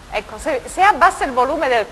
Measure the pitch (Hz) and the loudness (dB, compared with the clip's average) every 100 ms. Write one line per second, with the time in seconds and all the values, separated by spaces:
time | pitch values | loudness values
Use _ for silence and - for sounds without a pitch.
0 | - 214 - 214 311 466 - - 392 370 | -10 -8 -8 -10 -6 -6 -4 2 2 4
1 | 339 - 330 247 254 311 285 233 196 | 4 2 -2 0 0 0 0 0 0